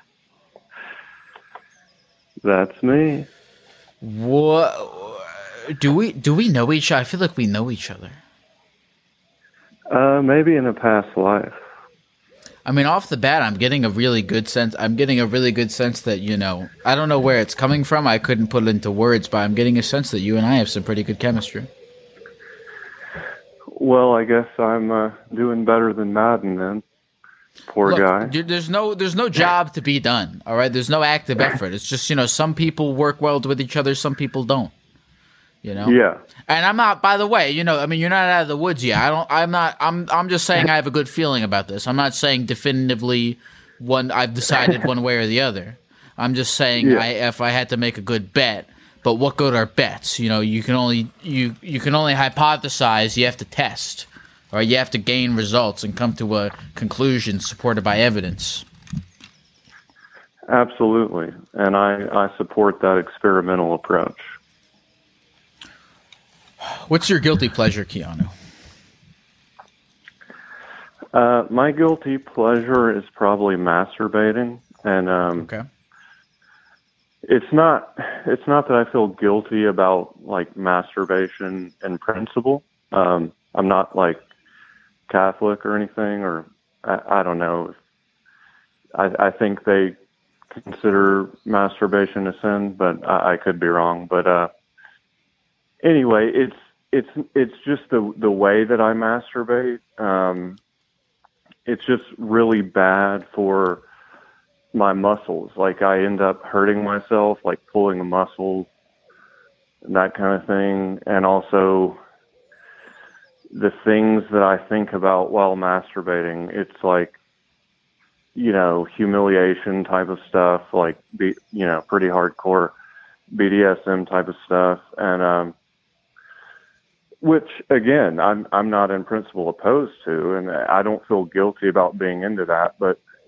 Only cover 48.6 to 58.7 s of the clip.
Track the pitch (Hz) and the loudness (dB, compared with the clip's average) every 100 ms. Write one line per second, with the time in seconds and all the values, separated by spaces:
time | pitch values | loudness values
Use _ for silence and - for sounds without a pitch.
48.6 | - _ - _ 123 117 139 135 139 120 | -10 _ -20 _ -2 0 0 0 0 2
49.6 | 110 - 117 95 - - 113 110 107 110 | 0 -2 -2 -4 -8 -4 -2 0 0 -2
50.6 | 110 127 123 120 113 - 175 135 120 113 | -2 0 0 -2 -4 -10 -6 -4 -4 -6
51.6 | 185 139 147 151 151 135 135 139 151 151 | -10 -6 0 0 2 0 0 2 0 0
52.6 | 139 - 123 110 110 123 123 120 107 - | -4 0 2 2 0 0 0 -2 -6 -4
53.6 | 127 - - - - - - _ _ 107 | -4 -6 -10 -12 -18 -20 -20 _ _ -2
54.6 | 113 127 127 120 101 127 123 113 104 117 | 2 2 0 -2 -2 0 0 0 0 0
55.6 | 113 101 104 90 120 110 110 107 101 - | 0 -4 -8 -4 -4 -2 -2 -2 -2 -8
56.6 | - - 110 - 135 127 110 98 - - | -16 -8 -8 0 0 0 -2 -4 -6 -4
57.6 | 120 110 101 104 120 104 90 87 - - | -2 0 0 2 2 0 -4 -6 -8 -10
58.6 | - | -12